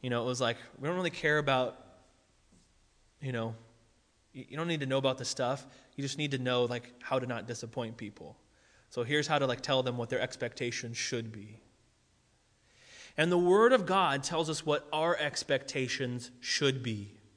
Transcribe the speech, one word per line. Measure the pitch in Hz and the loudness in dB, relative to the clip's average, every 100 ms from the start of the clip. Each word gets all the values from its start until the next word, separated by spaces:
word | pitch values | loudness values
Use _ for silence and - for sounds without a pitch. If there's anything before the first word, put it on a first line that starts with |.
You | 127 | -2
know, | 120 | -2
it | 120 | -2
was | 123 | 0
like, | 123 117 - - | 0 -2 -8 -8
we | 139 | -4
don't | 180 | -2
really | 180 | -2
care | 160 156 151 | 0 2 2
about, | 143 131 127 - - - _ _ _ _ _ _ _ _ _ _ _ _ | 4 2 2 -4 -20 -20 _ _ _ _ _ _ _ _ _ _ _ _
you | 139 | -6
know, | 123 113 110 - _ _ _ _ _ _ | -4 -4 -8 -16 _ _ _ _ _ _
y-, | 135 127 | -18 -14
you | 143 | -8
don't | 165 | -4
need | 160 | -2
to | 139 | 0
know | 135 | 2
about | 135 127 | 2 0
this | 120 | -4
stuff. | - 123 139 - - - - | -2 -2 -2 -6 -20 -20 -8
You | |
just | 139 139 | -6 -4
need | 147 | -4
to | 135 | -2
know, | 127 127 | 0 2
like, | 120 120 - - | 2 -2 -8 -16
how | - 135 | -2 -2
to | 127 | -2
not | 117 107 | -6 -6
disappoint | 117 113 120 113 113 | -10 -8 -8 -8 -8
people. | 107 - - - _ _ _ _ _ | -12 -12 -18 -18 _ _ _ _ _
So | - | -6
here's | 117 147 147 | 0 0 2
how | 151 | 2
to, | 135 | 2
like, | 120 | 0
tell | - 135 | 0 2
them | 127 123 | 2 -2
what | 113 | -2
their | 131 | -2
expectations | 120 - 120 - 123 117 117 117 | -2 -4 -8 -4 -6 -4 -8 -6
should | - 123 113 | -4 -4 -6
be. | 107 104 107 - _ _ _ _ _ _ _ _ _ _ _ - - - - | -10 -16 -20 -20 _ _ _ _ _ _ _ _ _ _ _ -20 -20 -16 0
And | 160 | 4
the | 175 | 6
Word | 175 190 233 | 8 8 8
of | 254 170 | 8 4
God | 190 175 139 | 4 4 2
tells | 135 165 160 | 0 0 0
us | 151 - | -2 0
what | 147 - | 0 0
our | 151 165 175 | 0 2 2
expectations | 147 - - 139 - 139 127 - 127 123 120 - | 0 -2 0 0 0 -4 -2 -2 -2 -4 -8 -12
should | - - 143 131 | -4 2 2 2
be. | 120 107 104 - - | -2 -4 -6 -14 -20